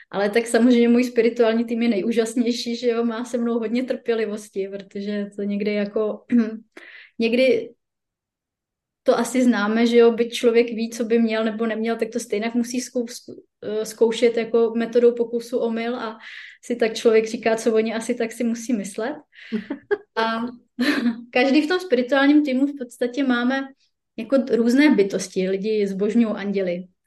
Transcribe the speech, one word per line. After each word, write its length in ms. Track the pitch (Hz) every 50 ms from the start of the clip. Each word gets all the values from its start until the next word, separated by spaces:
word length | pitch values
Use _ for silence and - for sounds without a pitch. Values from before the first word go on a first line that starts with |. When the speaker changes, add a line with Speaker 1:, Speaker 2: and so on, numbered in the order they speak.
| - _
Speaker 1:
Ale 180 | - 196 202 208
tak 180 | 208 233 226
samozřejmě 420 | 233 - 226 233 254 247 233 233 233
můj 140 | 240 240 254
spirituální 640 | 247 - 233 220 226 226 233 233 220 226 226 233
tým 160 | 226 240 226
je 80 | 233 240
nejúžasnější, 840 | 208 190 180 226 214 233 - - - 262 226 240 233 - - 240 233
že 120 | 233 247
jo, 180 | 240 226 233 233
má 200 | 233 220 226 247
se 120 | - -
mnou 220 | 240 233 233 233 233
hodně 240 | 220 226 233 247 262
trpělivosti, 840 | 247 247 233 - 233 226 220 220 202 208 208 - - - 196 190 196
protože 580 | 196 196 196 - - 202 202 208 208 202 202 202 -
to 60 | -
někdy 320 | 202 202 202 202 208 208 208
jako, 520 | 208 202 202 - 220 214 208 208 - _ - 240 240 220 214 220 - - _
<clears throat> 500 | - - - - - - - _ _ -
někdy 500 | 226 226 226 247 262 262 208 - - - - _ _ _ _ _ _ _ _ _ _ _ _ _ _ _ _ _ _ _ _ _ _ _ _ _ -
to 160 | 262 240 233
asi 240 | 233 - - 254 254
známe, 440 | 247 220 202 202 214 220 226 240
že 100 | 226 233
jo, 140 | 240 233 233
byť 220 | 226 220 233 - -
člověk 340 | - 247 233 226 233 240
ví, 220 | 233 214 214 233 226
co 140 | - - 240
by 160 | 214 233 233
měl 240 | 233 220 220 220 226
nebo 220 | 220 208 220 226
neměl, 300 | 226 214 220 220 226 226
tak 140 | 226 226 220
to 100 | - 247
stejně 320 | 233 - 208 208 220 233 233
musí 280 | 240 233 240 247 247
zkou-, 260 | 247 - - 254 233
zkou-, 340 | 233 - - - - - - - _ _ -
eh, 240 | - 202 214 214 220
zkoušet 520 | 214 - - 233 226 220 - 247 233 226
jako 360 | 233 220 220 - 233 233 220 226
metodou 360 | 233 226 226 233 240 240 240 233
pokusu 440 | 233 233 226 240 233 233 - 254
omyl 380 | 226 233 233 226 226 226 233 247
a 220 | - - - 233 - - - - - - - - _ -
si 120 | - 233
tak 180 | 233 233 220 220
člověk 320 | - - 233 220 226 220
říká, 280 | 220 - - - 226 220
co 180 | 226 - 240 220
oni 200 | 220 220 226 208
asi 220 | 226 226 - 240
tak 160 | 240 226 226
si 120 | - - 247
musí 300 | 226 233 233 - - 247
myslet. 420 | 202 196 196 - - 214 269 311 - - _ _ - - -
Speaker 2:
<laughs> 640 | 226 214 - - 285 - _ - 415 - - _ -
Speaker 1:
A 260 | 226 226 226 226 226 233 247 - - _ _ _ - 247
<laughs> 440 | 294 294 - 226 240 - - - -
každý 300 | - 254 254 269 254 302
v 60 | 294
tom 120 | 302 370 359
spirituálním 680 | 370 - - 254 247 - 285 269 277 285 294 302 294
týmu 220 | 269 254 262 277
v 100 | 285 277
podstatě 460 | - 240 240 - - 247 247 247 285 269
máme 380 | 254 247 240 240 247 269 269 277 269 - _ _ _ _ _ _ _ _
jako 200 | - 220 - 269 269 - -
různé 380 | 226 233 226 240 240 277 302 302 233
bytosti. 540 | 196 196 196 - 190 - - - 190 185 185
Lidi 380 | 196 196 190 220 214 214 202
zbožňují 460 | 190 190 185 208 233 - 240 233 214 -
anděly, 480 | 190 196 202 190 196 190 180 175 180 185 - _ _ _